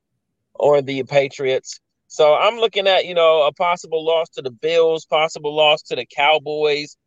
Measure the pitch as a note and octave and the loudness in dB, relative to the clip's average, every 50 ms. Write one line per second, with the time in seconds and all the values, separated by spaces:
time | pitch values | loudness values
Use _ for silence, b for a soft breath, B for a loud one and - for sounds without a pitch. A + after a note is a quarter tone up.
0 | _ _ _ _ _ _ _ _ _ _ _ - - C#3 D3 C#3+ C#3 C3 C#3 C3+ | _ _ _ _ _ _ _ _ _ _ _ -2 2 2 2 2 0 -2 -4 -6
1 | B2+ - D3 C#3+ C3+ C#3 - - C#3+ C3+ C3 B2+ - - - - _ _ _ _ | -6 -2 0 0 0 0 -2 -6 -4 -2 -2 -2 -4 -8 -16 -20 _ _ _ _
2 | _ _ - - D#3 D3 D3+ B2+ D#3+ G#3 A#3 A#3 A3+ A3+ - G3+ F#3+ G3 F#3+ F3 | _ _ -2 2 2 4 4 4 2 0 0 0 -2 -4 -2 -2 0 0 2 0
3 | B2+ F3 F3+ E3+ E3 D#3+ D#3+ D#3+ C#3+ D3 C#3+ - F#3 F3 F3 F3 - E3 E3 D#3+ | 0 -2 0 2 2 4 4 4 2 0 -2 -2 -2 -2 -2 -4 -6 -6 -6 -4
4 | D#3 D#3+ E3 D#3+ E3 - _ - D3 D3 B2 A2 - D#3 E3+ E3 E3 E3 D#3+ D#3+ | -2 0 0 -2 -2 -4 _ -12 -12 -12 -10 -8 -6 -2 0 2 2 2 0 -2
5 | - _ F3 D#3 D#3 D#3+ - E3+ D3+ D3 D3 D#3 D#3 D3+ D3+ D#3 - - E3 C3 | -4 _ -2 -2 -2 -2 -4 -6 -8 -4 0 2 4 4 2 2 -2 -6 -10 -10
6 | A#2+ - - - C#3+ D3 D#3 D#3+ C3+ D3 D3+ D3+ D3+ D3+ D3 D3 D3 D3 - _ | -10 -8 -4 -2 0 2 2 0 -2 -4 -4 -2 -2 -2 -2 -2 -6 -10 -18 _
7 | _ | _